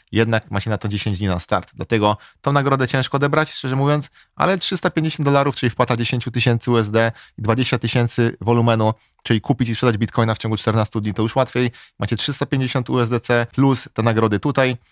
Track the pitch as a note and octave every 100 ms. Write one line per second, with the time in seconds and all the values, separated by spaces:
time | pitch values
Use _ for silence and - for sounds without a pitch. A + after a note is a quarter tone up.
0 | _ G#2+ A2+ A2 - G2+ A2+ G#2 G#2 G2+
1 | A2 F#2+ G2+ F2 - G2 - - - A2+
2 | G#2 G#2 - _ - C#3+ C3+ C3+ B2+ C3+
3 | B2+ C#3 C#3+ D3 - - C3+ C3 C#3 D3
4 | - _ _ - D#3 F#3+ - F3+ F3+ -
5 | D#3 - C#3+ C#3 C#3 - B2 - B2 A2+
6 | A#2+ B2 A#2+ A#2+ B2 A#2 - A#2 G#2 A2
7 | A#2 - - - A2 A2+ B2 A#2+ A2+ B2+
8 | A#2 - A#2 - A2 A#2 A#2 A2+ A2 A2
9 | _ _ - A2+ - A#2+ A#2 A2+ B2+ G#2
10 | A2 - A2+ A2 A2 A2+ - A2 G#2 A#2
11 | G#2 G2+ A2 C3+ B2+ A#2+ B2 - - _
12 | - A2+ - C#3 C3+ C#3 B2+ C3 A#2+ B2+
13 | A#2 A#2 - A#2+ A#2 - C3+ B2+ - -
14 | A2+ A2 A2 G2+ D3 C#3 C3 B2 _